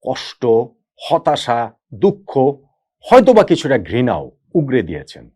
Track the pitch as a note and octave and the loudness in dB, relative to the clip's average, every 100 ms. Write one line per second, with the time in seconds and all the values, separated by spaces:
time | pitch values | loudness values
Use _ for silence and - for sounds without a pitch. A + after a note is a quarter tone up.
0 | - B2+ - - B2 A2+ A#2+ _ _ _ | -8 -10 -10 -6 0 0 -2 _ _ _
1 | - E3 D#3+ D3 - A#2 A#2 _ _ G2+ | -4 -2 -2 -4 -2 -4 -4 _ _ -2
2 | G3+ G3 - C#3 C3+ C#3 _ _ _ _ | -2 -2 -6 -2 -2 -2 _ _ _ _
3 | - B3 A3 A#3 G3 E3+ D3 C3 - A2+ | 4 4 6 4 4 0 0 -2 -2 -4
4 | B2+ F2 - _ _ F3+ C#3+ B2+ F2 D#2 | -2 -4 -6 _ _ -4 0 -2 -2 -8
5 | - - A#1 | -14 -20 -20